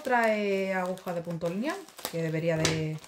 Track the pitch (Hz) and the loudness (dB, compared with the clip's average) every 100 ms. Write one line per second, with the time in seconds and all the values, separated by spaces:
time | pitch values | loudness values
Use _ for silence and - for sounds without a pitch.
0 | 262 247 226 214 202 190 190 185 180 180 | 2 4 4 4 2 2 0 0 -2 -4
1 | 185 175 170 165 170 190 285 392 339 - | -4 -4 -4 -2 -2 -2 -2 -4 -10 -12
2 | - 165 160 160 165 160 160 160 156 156 | -8 -4 -2 0 0 2 2 2 -2 -6